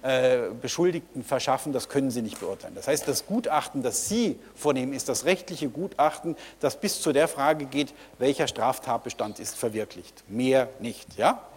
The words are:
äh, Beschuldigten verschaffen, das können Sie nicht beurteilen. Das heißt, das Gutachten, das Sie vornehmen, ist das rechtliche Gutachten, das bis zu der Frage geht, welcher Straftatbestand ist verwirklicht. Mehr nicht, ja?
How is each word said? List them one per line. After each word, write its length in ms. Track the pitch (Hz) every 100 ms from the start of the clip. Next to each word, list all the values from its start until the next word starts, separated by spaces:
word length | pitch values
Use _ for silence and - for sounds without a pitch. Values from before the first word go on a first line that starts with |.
äh, 480 | 135 131 127 127 110 117
Beschuldigten 640 | 123 - 175 170 - 135
verschaffen, 500 | 117 131 131 131 -
das 160 | 131 -
können 200 | 143 135
Sie 120 | 120
nicht 180 | 110 -
beurteilen. 340 | 87 98 -
Das 140 | - -
heißt, 180 | 151 -
das 200 | 131 -
Gutachten, 560 | 214 226 156 - 139
das 260 | 123 - -
Sie 300 | 220 220 - -
vornehmen, 400 | - 147 131 127
ist 160 | 135 -
das 160 | 131 -
rechtliche 420 | 185 - 170 147
Gutachten, 680 | 123 190 - 151 - 170 156 - -
das 160 | 143 -
bis 260 | 208 -
zu 100 | -
der 160 | 139 135
Frage 380 | - 139 156 139
geht, 260 | 139 143 - - -
welcher 280 | 127 139 156
Straftatbestand 920 | - 117 127 - 117 - - 107 104
ist 180 | - -
verwirklicht. 680 | 117 107 107 - - - -
Mehr 420 | 104 127 131 120 -
nicht, 380 | 117 110 - -
ja? 240 | 120 247 -